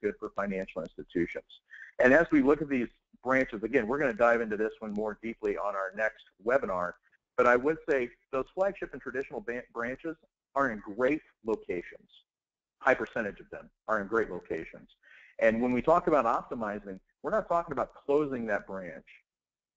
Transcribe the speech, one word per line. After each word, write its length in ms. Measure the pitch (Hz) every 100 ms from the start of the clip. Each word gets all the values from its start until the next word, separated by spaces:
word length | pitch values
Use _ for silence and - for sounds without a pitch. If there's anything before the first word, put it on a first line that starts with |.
good 120 | 104 -
for 120 | 104
financial 500 | - 101 95 95 -
institutions. 800 | 82 - - 90 85 - - - _ - - -
And 160 | 123
as 120 | 143 170
we 80 | 151
look 220 | 131 156
at 60 | 147
these 200 | 135 113 _ _ _
branches, 400 | 123 131 131 107
again, 240 | 110 131 107
we're 120 | 143
gonna 160 | 143
dive 260 | 107 117 117
into 160 | 113 104
this 160 | 110 -
one 140 | 107
more 260 | 104 107 104
deeply 360 | 113 113 107 85
on 160 | 101
our 180 | 98 95
next 300 | 101 107 - - _
webinar, 480 | 104 135 113 90 87 - _ _ _ -
but 100 | 120
I 100 | 123
would 220 | 139 160 -
say 200 | 139 120 - -
those 140 | 135 127
flagship 400 | - 196 190 170
and 80 | 139
traditional 380 | 131 127 135 127
ban-, 220 | 107 123 -
branches 420 | 117 117 131 165 160 _ _ _
are 160 | 139 135
in 80 | 107
great 420 | 104 101 127 156 _ _
locations. 640 | 113 107 - 90 - - _ _ _ _ _ _ _ _
High 160 | 135
percentage 460 | 127 110 123 104 87
of 100 | 85
them 180 | 78 - _ -
are 120 | 110
in 60 | 95
great 240 | 113 101
locations. 580 | 90 - 85 82 - - _ _ - - -
And 220 | 113 113
when 120 | 123
we 100 | 123
talk 240 | 139 170 175
about 180 | 147
optimizing, 720 | 113 143 - 131 107 104 104 95 _ _
we're 80 | 147
not 160 | 214 -
talking 260 | 170 170
about 220 | 135 107
closing 520 | - - 147 147 127 113
that 200 | 98 -
branch. 380 | 95 90 71 - - _ _ _ _ _